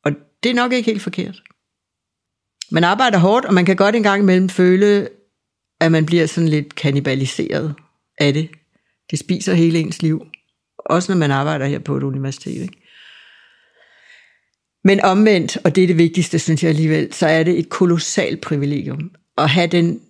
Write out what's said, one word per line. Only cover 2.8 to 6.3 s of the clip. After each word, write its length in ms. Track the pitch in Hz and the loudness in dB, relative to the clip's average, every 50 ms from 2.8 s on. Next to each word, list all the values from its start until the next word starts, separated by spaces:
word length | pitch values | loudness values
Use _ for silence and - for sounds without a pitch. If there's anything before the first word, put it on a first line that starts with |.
| 170 | 2
arbejder 340 | 175 196 220 262 240 208 | 2 2 2 2 2 4
hårdt, 280 | 180 170 190 214 254 262 | 4 4 4 2 2 2
og 80 | 220 202 | 2 2
man 120 | 180 175 | 2 4
kan 100 | 185 185 | 2 2
godt 200 | 185 196 202 214 | 2 2 2 2
en 80 | 240 208 | 2 2
gang 180 | 208 196 202 | 2 2 2
imellem 280 | 208 190 185 185 190 185 | 4 4 4 2 2 0
føle, 600 | 185 - 185 180 185 190 208 208 208 202 - - - _ _ _ _ _ _ _ _ _ _ _ _ _ | 0 2 4 4 4 4 4 4 2 2 0 -4 -12 _ _ _ _ _ _ _ _ _ _ _ _ _
at 100 | - 165 | 2 2
man 140 | 165 160 156 | 4 2 2
bliver 200 | 151 170 170 160 | 2 2 0 0
sådan 240 | 156 | 0